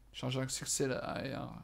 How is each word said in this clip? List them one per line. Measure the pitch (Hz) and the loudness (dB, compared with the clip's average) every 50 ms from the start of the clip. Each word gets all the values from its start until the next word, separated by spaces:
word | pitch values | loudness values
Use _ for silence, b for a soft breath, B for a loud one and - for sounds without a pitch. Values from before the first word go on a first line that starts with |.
| - - | -20 -16
Changer | - - - 127 127 131 | -10 -4 0 0 2 2
un | 131 | 2
X | 131 - - | 0 0 -2
X | - - - - | 0 0 2 4
L | 147 131 123 | 4 4 2
à | - - - - | 2 0 0 -2
R, | - - 135 131 - 127 123 - - | -2 -2 -2 -2 -4 -4 -6 -8 -10